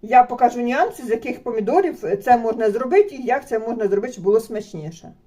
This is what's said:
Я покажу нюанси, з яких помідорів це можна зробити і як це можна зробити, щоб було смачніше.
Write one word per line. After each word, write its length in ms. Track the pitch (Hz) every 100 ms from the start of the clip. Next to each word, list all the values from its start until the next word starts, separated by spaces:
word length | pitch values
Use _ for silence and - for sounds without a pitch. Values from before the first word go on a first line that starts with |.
Я 220 | 214 247
покажу 380 | 247 247 247 240
нюанси, 420 | 240 254 370 -
з 60 | 240
яких 340 | 226 - -
помідорів 760 | - 220 208 311 370 - - 202
це 140 | - 240
можна 340 | 226 220 220
зробити 440 | 202 254 370 415 269
і 80 |
як 240 | 247 262 277
це 120 | 226
можна 280 | 226 233 208
зробити, 260 | 202 240
щоб 100 | 247
було 160 | 180 220
смачніше. 720 | 220 214 202 165 151 165 - -